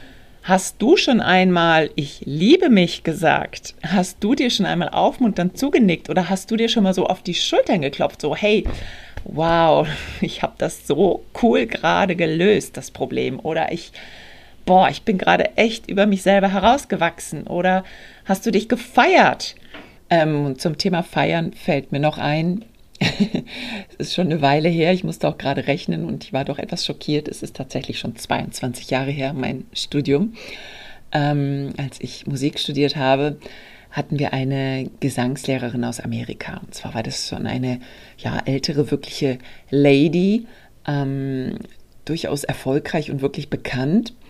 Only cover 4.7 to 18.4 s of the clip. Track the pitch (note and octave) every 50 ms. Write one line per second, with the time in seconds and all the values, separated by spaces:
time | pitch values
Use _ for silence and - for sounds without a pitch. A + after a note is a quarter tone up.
4.7 | D#3+ E3+ F3 - - - F3 A3 C#4+ - B3+ B3 A3+ - F3 F3+ - - C4+ C#4+
5.7 | - D#4+ A#3 F#3 E3 - - - D3+ F3+ F3 E3 F#3+ F#3 - - A3 A3 A3+ A3+
6.7 | - A#3 G3 F#3+ F#3 F#3+ F3 - F3+ - - F#3 E3+ - - - E4 G4+ C5 -
7.7 | B3+ F3+ C3 C#3+ - - - - - - - D3 D3 - - G#3 G#3+ G3+ - -
8.7 | - - - - - - - - - - - - - D3 D#3+ E3 E3 E3+ E3 D#3+
9.7 | D3 D3 D#3 D3+ D#3 - - - - - - - - - - - - - C3 D#3+
10.7 | - - - - D3 C#3+ G3 F3 - - - - - - - A3+ A#3 - A#3+ A3+
11.7 | - - - E3 E3+ F3+ G3 F#3 F3 F3 E3+ D#3+ D#3 E3 F3+ G#3 G#3 - - -
12.7 | - - - - - - C#3 B2 B2+ B2+ B2+ B2+ C3 - - D3 D#3+ D#3+ D#3 -
13.7 | - E3 - - - - - - - - - - - - - - - - - -
14.7 | F3+ F#3 F#3 - C#3+ - - - G3+ F3+ - E3+ F3 - - - - - G#3+ G#3+
15.7 | - - - - F#3 G3 G3+ G#3 G3 F#3 - F#3+ G3 G3+ F#3+ G3 F#3+ G3+ F3+ A3+
16.7 | B3+ C#4+ - - G#3 D#3+ E3+ E3+ - - - - - D3+ - - - F3 F3 F#3
17.7 | F#3 F#3+ F#3+ - - - - - - - - - G3 F#3+